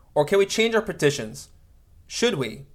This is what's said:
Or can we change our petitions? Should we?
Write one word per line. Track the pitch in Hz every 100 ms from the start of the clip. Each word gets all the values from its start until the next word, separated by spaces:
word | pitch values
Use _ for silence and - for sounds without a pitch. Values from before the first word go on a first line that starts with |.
| _
Or | - 147
can | 196
we | 196
change | - 226 220
our |
petitions? | 214 165 147 139 110 135 - - - - _ - -
Should | - 240 175
we? | 120 - -